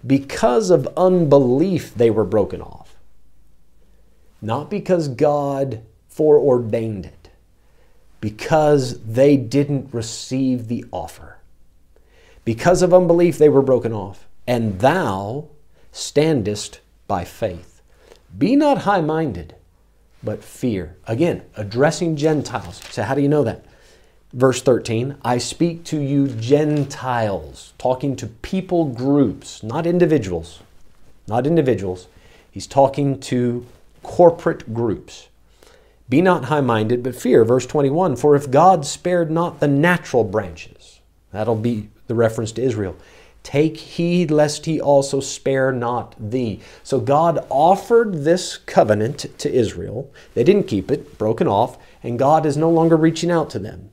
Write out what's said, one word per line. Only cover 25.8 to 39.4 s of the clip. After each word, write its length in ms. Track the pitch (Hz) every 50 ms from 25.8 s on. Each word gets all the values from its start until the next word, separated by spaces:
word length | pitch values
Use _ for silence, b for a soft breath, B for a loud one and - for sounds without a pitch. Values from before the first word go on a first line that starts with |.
| -
to 140 | - 156 151
you 280 | 143 135 143 139 139 135
Gentiles," 1400 | 117 110 113 120 143 147 156 151 151 147 139 139 - - - 127 123 117 113 104 98 87 - - - - - - _ -
talking 360 | - 127 127 127 147 143 127
to 140 | - 117 110
people 560 | - - - - - 190 185 190 185 170 160
groups, 800 | 143 120 113 127 139 143 143 139 101 92 - - - - - -
not 240 | 110 117 160 160 170
individuals, 720 | 175 180 180 160 156 139 107 95 90 82 80 - - - - - - - - - - - - - - - -
not 220 | - 107 120 127 147
individuals. 580 | 170 165 147 127 117 92 98 92 90 90 - - b b b b b b b b
He's 200 | b 101 - -
talking 500 | - 135 135 135 135 147 143 139 135 131 -
to 440 | - 131 123 123 123 120 120 120 - - - _ - _ _ -
corporate 680 | - - - 180 170 170 - - 170 160 - - - 110
groups. 540 | 113 120 113 92 - - - - - - _ _ _ _ b b b b b b b b b b b b b
"Be 140 | - 147 185
not 220 | 185 180 156 120
high-minded, 580 | - 156 147 135 120 117 107 107 107 123 123 120
but 140 | 131 123
fear." 280 | - - 247 233 135 110
Verse 220 | 110 123 131 127
twenty-one, 480 | - - 151 139 135 139 165 190 175 127
"For 220 | 120 - 147 147
if 160 | 139 143 139 127
God 340 | 143 165 190 190 170 143
spared 460 | - - - - 180 180 175 170 151 156
not 260 | 165